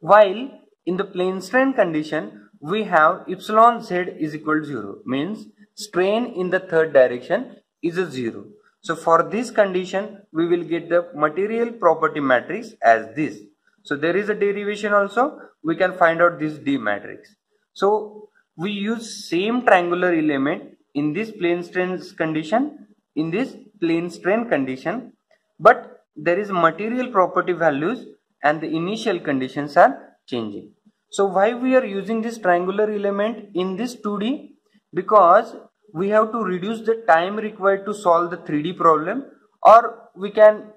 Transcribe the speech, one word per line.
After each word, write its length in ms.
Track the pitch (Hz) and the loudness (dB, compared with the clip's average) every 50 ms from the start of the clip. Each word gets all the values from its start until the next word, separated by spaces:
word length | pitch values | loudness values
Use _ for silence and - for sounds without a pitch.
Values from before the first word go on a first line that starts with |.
While 600 | - 160 196 208 214 196 185 214 254 285 - - _ _ _ _ _ | 2 6 6 6 6 6 2 -6 -10 -12 -14 -18 _ _ _ _ _
in 100 | - 180 | -6 -6
the 80 | 185 196 | -6 -6
plane 360 | 185 - 180 180 185 190 190 | -8 -4 -4 -4 -2 -4 -6
strain 320 | 190 - - 254 262 269 262 | -8 -2 2 2 2 2 2
condition, 760 | 254 208 175 160 151 151 - - 156 180 214 - - - _ _ _ | 0 0 0 0 -4 -4 -4 -4 -6 -6 -8 -14 -20 -20 _ _ _
we 240 | 139 147 185 220 214 | -8 -4 -4 -4 -2
have 400 | 185 180 165 156 160 180 185 - - | 2 4 6 6 6 4 2 -6 -10
epsilon 540 | 185 185 - - 214 220 226 233 233 226 - | -12 -10 -8 -2 4 6 6 6 6 2 -6
Z 120 | - 185 180 180 180 190 - | -4 -4 -4 -4 -4 -6 -8
is 160 | 156 156 147 | -8 -8 -8
equal 260 | 156 151 151 156 156 | -8 -4 -2 -2 -2
to 40 | 156 | -2
zero, 340 | 143 143 120 101 98 101 - - | -4 -10 -10 -10 -10 -14 -14 -8
means 420 | 113 123 135 143 180 214 - - - _ _ - _ _ | -6 -4 -4 -4 -6 -8 -12 -14 -20 _ _ -20 _ _
strain 520 | - - - - 170 185 190 208 226 247 | -18 -18 -8 -4 -2 0 0 0 0 -2
in 220 | 240 - - 185 185 | -4 -6 -6 -4 -2
the 120 | 170 185 | -2 -4
third 340 | 185 - - 160 160 156 143 | -4 0 0 0 0 4 6
direction 640 | 139 127 123 120 127 - - 170 214 254 - - - _ _ _ _ - | 6 6 6 2 -4 -4 -4 -4 -4 -4 -6 -16 -20 _ _ _ _ -6
is 160 | 170 165 175 | -6 -2 -2
a 120 | 185 165 | -4 -4
zero. 340 | 139 131 123 113 - 101 101 - - _ _ _ _ _ | -4 -6 -6 -6 -8 -8 -16 -20 -20 _ _ _ _ _
So 160 | _ - 165 | _ -8 -8
for 260 | 156 - 175 165 165 170 | -4 2 2 4 4 4
this 280 | 151 160 214 247 240 | 0 -2 -6 -6 -4
condition, 720 | - - 208 196 180 180 185 180 - 190 208 214 - - - _ - | 2 2 2 2 2 -4 -4 -4 -6 -6 -6 -6 -12 -18 -20 _ -4
we 140 | 156 170 | -4 0
will 180 | 170 175 175 170 | 0 0 0 0
get 240 | 151 165 170 165 170 | -4 -6 -6 -4 0
the 220 | 170 175 170 - - | 0 0 0 0 -4
material 580 | 143 151 151 151 185 196 214 226 226 233 233 233 | 0 0 0 0 0 -4 -2 0 -2 -2 -2 -4
property 480 | 233 208 175 165 156 160 156 151 156 | 2 4 4 4 4 0 -2 -2 -2
matrix 480 | 143 135 127 120 117 - 156 214 233 - - _ - | 0 2 2 2 2 -2 -8 -8 -10 -12 -16 _ 4
as 320 | 110 113 110 110 - - | 4 4 4 2 -6 -6
this. 240 | 135 156 127 98 - - - _ _ _ _ _ _ _ | -6 -6 -6 -6 -10 -18 -20 _ _ _ _ _ _ _
So 140 | - 151 | -8 -6
there 200 | 135 147 165 170 | -4 -2 -2 -2
is 140 | 190 208 196 | -2 -2 -2
a 40 | 214 | -2
derivation 600 | 190 196 202 202 208 208 202 208 196 202 214 208 | -2 -2 -2 -2 -4 -4 -6 -8 -6 -4 0 2
also, 440 | 202 202 202 202 233 247 302 294 - - - _ _ _ | 2 0 0 0 -2 -2 -2 -2 -10 -20 -20 _ _ _
we 140 | 151 165 | -6 -2
can 160 | 160 185 180 180 - | 0 0 -2 2 2
find 240 | 180 165 165 165 175 | 2 2 4 4 2
out 160 | 175 170 147 | 2 2 0
this 160 | 151 156 151 147 | -6 -6 -8 -6
D 200 | 127 135 139 135 | -4 -2 -2 -2
matrix. 560 | 113 104 104 101 - - 98 98 - _ _ _ _ _ _ _ _ _ _ | -2 -4 -4 -4 -6 -12 -18 -18 -20 _ _ _ _ _ _ _ _ _ _
So 540 | - - 196 208 214 208 214 - - - - _ _ _ _ _ | 0 0 2 2 0 -2 -8 -16 -20 -20 -20 _ _ _ _ _
we 140 | - 160 202 | -10 -8 -8
use 580 | 208 202 196 208 233 226 233 - - - - - | -6 -6 -4 -4 -4 -6 -8 -12 -14 -16 -12 -6
same 380 | - 170 190 214 233 254 233 | -4 -2 -2 0 -2 0 2
triangular 480 | - 214 180 175 175 175 180 180 180 170 | 4 4 4 4 2 -2 0 0 0 0
element 640 | 160 156 151 147 139 135 143 165 202 - - - _ _ _ _ | 0 0 0 0 0 0 -2 -2 -4 -8 -18 -20 _ _ _ _
in 180 | 143 147 151 151 | -4 -4 -4 -2
this 180 | 175 220 220 | -4 -6 -8
plane 320 | 214 - 175 170 170 175 170 | -8 -4 -2 -2 -2 -2 -4
strain 380 | 170 - 185 180 180 185 175 147 - - | -8 -6 -4 -4 -4 -4 -8 -10 -14 -8
condition, 680 | - 170 160 160 156 160 - - 226 269 302 - - - _ _ _ _ _ _ | -6 -4 -4 -4 -6 -4 0 0 0 0 0 -6 -14 -20 _ _ _ _ _ _
in 160 | - 156 165 | -6 -4 -2
this 240 | 160 202 262 262 - - - - _ _ | -2 -4 -4 -6 -8 -16 -20 -20 _ _
plane 280 | - 165 160 165 170 175 | -2 -2 -2 -2 -4 -6
strain 400 | 175 - - 175 196 226 240 226 | -10 -8 -4 -2 -2 -2 0 -2
condition, 640 | 175 143 135 131 131 131 - 160 185 240 247 - _ _ _ _ _ _ _ _ _ _ | -2 -2 -2 -4 -6 -8 -6 -8 -8 -8 -10 -14 _ _ _ _ _ _ _ _ _ _
but 440 | 151 208 247 240 - - - - _ _ _ | 6 6 6 6 0 -18 -20 -20 _ _ _
there 220 | - 156 170 175 185 | -6 -2 -2 0 0
is 120 | 208 202 | -2 -4
material 600 | 196 180 165 160 160 160 202 226 240 254 254 226 | -2 2 2 2 0 0 -6 -6 -4 -4 -6 -2
property 420 | 240 202 185 160 - 180 175 170 180 | 0 0 0 2 0 -2 -2 -2 -2
values 540 | 160 165 165 143 135 151 180 240 247 - - - _ _ _ _ _ - | 0 0 0 0 0 -2 -4 -4 -6 -10 -18 -20 _ _ _ _ _ 0
and 180 | 147 151 160 | 0 0 0
the 80 | 151 156 | -4 -6
initial 520 | 151 165 165 180 208 220 220 233 190 175 | -4 -4 -4 -4 -6 -4 -4 -4 -4 -4
conditions 560 | 165 - 143 131 131 131 - 151 143 147 - | -2 -4 -4 -4 -4 -4 -6 -8 -8 0 4
are 400 | 175 180 247 277 - - - _ _ _ | 6 6 6 4 -2 -14 -20 _ _ _
changing. 440 | _ - 120 113 107 104 - - - _ _ _ _ _ _ _ _ | _ -8 -8 -6 -8 -10 -12 -16 -18 _ _ _ _ _ _ _ _
So 160 | - - 202 | -2 0 0
why 260 | 196 180 185 196 220 247 | 2 4 4 2 2 2
we 220 | 240 247 254 262 | -2 -2 2 2
are 80 | 262 247 | 2 2
using 380 | 208 196 196 190 185 226 226 220 | 2 -6 -8 -6 -4 -4 -4 -4
this 160 | 233 226 - | -6 -8 -4
triangular 520 | - 185 175 175 180 185 190 202 214 214 | 0 2 2 2 2 0 0 0 0 0
element 600 | 214 208 202 202 202 202 202 220 240 214 - - - | 0 -2 -2 -2 -2 -2 -2 -4 -4 -6 -12 -10 -6
in 220 | 165 185 190 190 | -4 -4 -4 -4
this 200 | 180 226 247 - - | -4 -6 -8 -8 -8
two 180 | - 208 208 202 | -8 -6 -6 -4
D? 360 | 202 226 277 302 - - _ _ _ _ _ _ _ _ - | -4 -4 -4 -6 -8 -16 _ _ _ _ _ _ _ _ -8
Because 600 | 160 185 - 220 214 190 170 175 214 240 - - - - _ _ _ _ _ _ | -8 -4 4 4 6 8 8 6 6 4 0 -10 -20 -20 _ _ _ _ _ _
we 160 | 156 185 196 | -6 -4 0
have 240 | 208 214 220 214 233 | 2 2 2 0 -2
to 60 | 240 | -6
reduce 420 | 220 180 180 180 170 208 226 220 - | -4 -4 -4 -4 -4 -6 -6 -6 -2
the 180 | 214 226 226 - | -4 -4 -4 2
time 300 | - 165 160 170 185 202 | 2 2 4 4 0 -4
required 480 | 214 208 214 - - 185 196 196 190 196 | -6 -8 -8 -10 -2 0 0 0 0 -2
to 100 | - 214 | -8 -10
solve 360 | - - 180 170 165 175 175 | -4 2 2 2 2 2 -2
the 80 | 170 170 | -6 -10
three 240 | - - 156 151 151 | -8 -4 -4 -4 -4
D 100 | 165 185 | -4 -6
problem, 540 | - 165 165 160 151 156 170 214 262 277 - - _ _ _ _ _ - | 2 4 4 4 4 0 -4 -6 -8 -8 -14 -20 _ _ _ _ _ 6
or 460 | - 208 233 233 220 220 - - _ _ | 8 8 8 8 4 -8 -10 -20 _ _
we 140 | 180 185 208 | -12 -12 -6
can 420 | 202 220 214 214 214 208 - - - | 4 6 8 8 6 4 -4 -18 -20